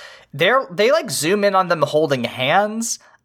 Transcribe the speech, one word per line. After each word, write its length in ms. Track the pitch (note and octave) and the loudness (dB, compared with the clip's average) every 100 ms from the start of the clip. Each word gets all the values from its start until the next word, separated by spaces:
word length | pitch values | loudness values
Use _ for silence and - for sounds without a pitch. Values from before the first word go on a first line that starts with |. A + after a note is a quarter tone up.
| - - _ | -20 -20 _
they're, 320 | C#3+ F3+ C4 - | -2 2 2 0
they, 200 | F3 A3 | 0 2
like, 200 | D#4+ C4 | 2 -2
zoom 320 | C#3 D3+ G#3 | -4 0 2
in 100 | G3+ | 2
on 140 | F#3+ F3+ | 2 2
them 140 | E3+ | 0
holding 420 | C#3+ D3+ D#3 C3+ | 2 2 0 0
hands. 760 | A2+ A#2+ C3 F3 G#3 A3 A3+ - _ _ | -4 -4 0 2 0 -4 -6 -8 _ _